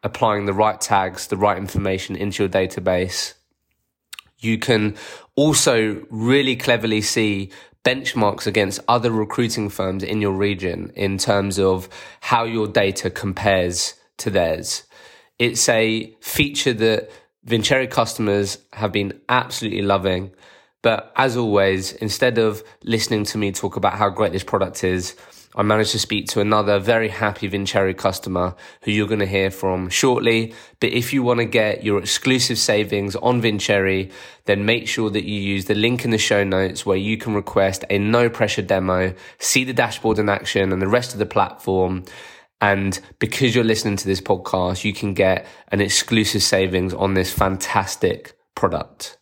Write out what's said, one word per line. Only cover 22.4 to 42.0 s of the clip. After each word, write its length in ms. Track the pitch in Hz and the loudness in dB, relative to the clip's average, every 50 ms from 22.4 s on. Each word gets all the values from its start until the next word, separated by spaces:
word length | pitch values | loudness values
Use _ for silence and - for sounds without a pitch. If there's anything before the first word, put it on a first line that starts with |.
| 113 110 104 107 - - - _ _ | 2 2 0 -2 -10 -18 -20 _ _
listening 420 | - 113 110 - - 117 107 104 | -2 -2 0 0 0 0 0 0
to 120 | - - 110 | -2 -2 -2
me 140 | 104 101 | -2 -2
talk 240 | 95 - - - - | -2 -4 -6 -4 -4
about 200 | - 95 101 95 | 0 0 0 0
how 140 | 101 107 101 | 2 0 0
great 220 | 92 - 110 95 | 0 0 -2 0
this 140 | 82 95 95 | 0 -4 -6
product 400 | - - 101 95 90 - - - | -2 0 0 0 0 -2 -4 -2
is, 280 | 92 92 92 90 - - - - - - - - _ _ - | 0 0 0 -2 -6 -10 -14 -20 -20 -20 -20 -20 _ _ -2
I 60 | 104 | 0
managed 280 | 104 107 107 110 107 | 2 4 2 2 2
to 80 | - 113 | 0 -2
speak 280 | - - 107 104 - - | -2 -2 -2 -4 -4 -2
to 100 | - 113 | -2 0
another 400 | 101 107 110 107 104 101 104 101 | 2 2 2 2 4 4 2 2
very 300 | 90 107 117 113 113 107 | 4 2 2 2 2 0
happy 380 | 101 - 113 104 101 - - 98 | -2 -2 -2 -2 -2 -4 -6 -4
Vincere 460 | 90 101 98 95 - 107 98 95 92 | -4 -4 -4 -2 0 0 0 0 0
customer 640 | - - 98 92 - - - 92 90 90 90 90 - - - - _ - | 0 -2 -2 -2 -2 -6 -4 -2 -2 -2 -2 -4 -8 -16 -20 -20 _ -4
who 80 | - | -2
you're 180 | 107 104 104 101 | 0 0 2 0
gonna 160 | 110 104 101 | 0 0 0
hear 260 | 95 98 98 95 95 | 0 2 2 2 0
from 380 | 95 - - 95 92 92 92 90 | -2 -2 -2 -2 -2 -2 -2 -2
shortly. 640 | 90 - - 135 123 120 - 117 113 113 113 113 - - - - _ _ | 0 2 4 4 2 4 2 2 2 2 0 -2 -8 -16 -20 -20 _ _
But 120 | - 113 | -2 0
if 200 | - 120 120 123 | 0 0 -2 0
you 100 | - 139 | 0 0
wanna 240 | 127 120 120 117 117 | 2 2 2 2 0
get 380 | 113 - 120 107 107 101 - - | 2 2 2 2 2 0 -2 0
your 160 | 107 101 101 | 0 0 0
exclusive 580 | 87 - - - - 135 131 127 117 - 120 110 | 0 -2 -4 -2 2 2 2 2 2 0 0 0
savings 600 | - - 113 104 107 98 107 101 98 101 95 113 | 2 2 2 2 2 0 0 -2 -2 -2 -4 -2
on 240 | - 120 123 123 | 0 2 2 2
Vincere, 680 | 117 117 104 101 - - 107 101 95 95 95 95 95 95 - - - - - _ _ | 2 0 0 0 0 2 2 2 4 2 2 0 -2 -4 -10 -18 -20 -20 -20 _ _
then 200 | - 104 98 101 | 0 0 2 2
make 220 | 104 117 120 - - | 0 0 0 0 -4
sure 220 | - - 113 107 | -2 -2 -2 0
that 160 | 98 107 - | 0 -2 -4
you 140 | - 104 104 | -2 -4 -4
use 260 | 98 98 98 98 95 | -2 -2 -2 -2 0
the 100 | - 107 | 0 0
link 300 | 113 107 117 123 123 - | 2 2 2 0 0 0
in 60 | 120 | 0
the 60 | 113 107 | 0 2
show 280 | - - 110 101 101 | 2 2 2 2 2
notes 400 | 98 95 92 95 92 - - - | 2 2 0 0 0 -2 -4 -2
where 120 | 101 95 95 | 0 0 0
you 200 | 95 104 110 107 | 0 -2 -4 -4
can 160 | - 120 107 | -2 -2 -2
request 500 | 104 98 - - 104 98 95 95 - - - | -2 -2 0 0 2 2 2 0 -2 -4 -2
a 80 | 98 101 | -2 0
no 320 | 101 104 113 120 120 117 | 0 2 4 4 2 2
pressure 320 | 117 - 117 101 - - | 2 0 0 0 0 -2
demo, 520 | 101 92 98 95 92 92 92 90 92 92 92 - - - - _ | 0 0 0 0 2 0 0 0 0 -2 -4 -6 -16 -20 -18 _
see 280 | - - - 135 127 | -4 0 0 0 0
the 80 | 127 127 | 0 0
dashboard 440 | 113 123 113 107 - - 113 110 101 | 0 0 0 -2 -2 0 0 2 2
in 120 | 107 104 | 2 0
action 420 | 101 98 - - - 101 98 95 | 0 0 -2 -2 0 0 2 2
and 100 | 95 92 | 0 0
the 60 | 95 95 | 0 2
rest 240 | 107 123 120 - | 2 0 0 -2
of 80 | - 101 | -4 -6
the 60 | 107 | -6
platform. 800 | - - 107 98 90 - - - - 95 92 92 90 92 92 | -2 0 0 0 0 -2 -10 -4 -2 0 2 2 0 -2 -4